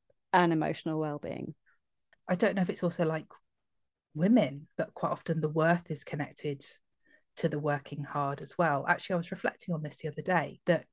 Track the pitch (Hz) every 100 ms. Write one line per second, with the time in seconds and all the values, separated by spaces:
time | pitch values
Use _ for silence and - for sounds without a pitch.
0 | _ _ _ 180 175 160 156 160 165 156
1 | 151 147 - - - - _ _ _ _
2 | _ _ - 180 214 190 180 165 175 -
3 | 160 156 - - _ _ _ _ _ _
4 | _ 151 190 240 139 143 - - 147 -
5 | 156 165 - 160 156 156 160 170 - 151
6 | - 151 139 - 147 143 - - _ _
7 | _ _ _ - - 151 147 147 - 143
8 | 139 147 139 139 139 - 165 143 156 170
9 | - 175 170 - - - - 160 147 -
10 | 151 - - 175 - - - 160 -